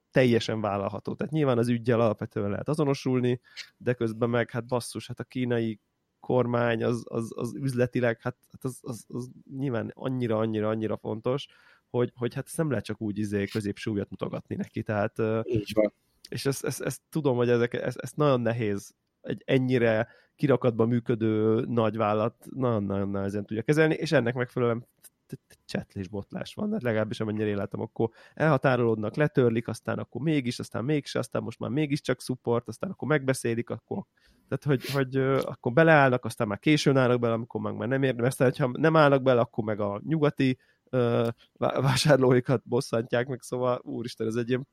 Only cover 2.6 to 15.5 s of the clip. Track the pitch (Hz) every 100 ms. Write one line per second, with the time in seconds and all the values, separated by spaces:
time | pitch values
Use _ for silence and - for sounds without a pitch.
2.6 | - 151 139 135 131 127 123 123 - -
3.6 | - _ 120 123 117 110 120 120 113 123
4.6 | 120 123 - 120 - 120 123 127 123 120
5.6 | 113 104 _ _ _ _ - 127 120 120
6.6 | 120 113 117 120 - 117 113 - 120 -
7.6 | 135 123 123 131 120 117 123 - _ -
8.6 | 135 123 123 110 - 117 127 - - 135
9.6 | 139 113 104 - 131 127 120 107 113 107
10.6 | 107 110 107 107 113 107 127 139 - _
11.6 | _ _ _ 123 123 - 120 139 - -
12.6 | 156 110 - 107 107 101 104 101 101 110
13.6 | 104 - 113 104 - - - 110 - 98
14.6 | 101 110 110 104 110 - 110 110 110